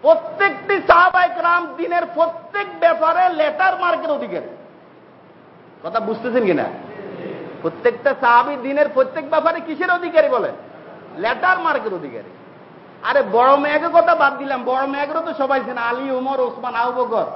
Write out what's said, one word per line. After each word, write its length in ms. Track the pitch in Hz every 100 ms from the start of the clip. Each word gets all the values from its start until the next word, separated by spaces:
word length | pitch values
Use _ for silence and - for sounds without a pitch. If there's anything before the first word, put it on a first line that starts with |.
প্রত্যেকটি 760 | 262 659 - - 494 294 - 392 -
সাহাবায়ে 480 | 349 359 359 349
কেরাম 320 | 349 339 349 330 269
দিনের 260 | 339 349 339
প্রত্যেক 520 | - 339 - - 403 392 -
ব্যাপারে 480 | 339 330 320 339 370
লেটার 500 | 320 302 - 370 370
মার্কের 300 | 370 320 311
অধিকারী। 360 | 277 220 170 - - - - - - - - - - - - - -
কথা 180 | 165 226
বুঝতেছেন 440 | 202 220 247 240
কিনা? 200 | 208 151 - - - - - - - - - -
প্রত্যেকটা 520 | 165 - 240 233 285 269
সাহাবী 360 | 262 240 262 277
দিনের 300 | 262 277 294
প্রত্যেক 360 | 254 262 320 277
ব্যাপারে 300 | 311 311 330
কিসের 300 | 330 302 359
অধিকারী 380 | 349 349 320 285
বলেন? 260 | 247 160 110 - - - - - 151
লেটার 400 | 208 247 359 370
মার্কের 360 | 330 269 220
অধিকারী। 360 | 185 143 113 98 - - - - - - -
আরে 200 | 214 269 220
বড় 240 | 220 254 285
মেয়েকে 320 | 294 302 330
কথা 220 | 330 339
বাদ 240 | 330 277 262
দিলাম, 260 | 277 262
বড় 220 | 240 254 269
মেয়েকেও 340 | 277 285 311
তো 140 | 320
সবাই 260 | 285 262 269 233
চেনে, 140 | 247
আলী, 300 | 233 240 269
ওমর, 300 | 254 262 269
ওসমান, 340 | 240 233 247
আবু 300 | 226 247 254
বকর 200 | 233 220 -